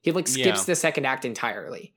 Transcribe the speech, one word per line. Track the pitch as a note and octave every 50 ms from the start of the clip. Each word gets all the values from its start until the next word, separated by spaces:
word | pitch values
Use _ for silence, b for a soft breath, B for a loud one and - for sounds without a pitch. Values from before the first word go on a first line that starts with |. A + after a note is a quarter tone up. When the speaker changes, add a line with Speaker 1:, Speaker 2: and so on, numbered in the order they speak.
Speaker 1:
He, | _ E3+
like, | E3 F#3 D#3 -
skips | C3 C3+ B2+
Speaker 2:
Yeah. | - G#3 G3 F#3+
Speaker 1:
the | - E3+
second | D#3 - D#3+ D#3 D#3 C3+
act | C3 C3 C3 -
entirely. | B2+ A2 - - A2+ G2+ G2+ D#2+ - A#2+ E2 - - _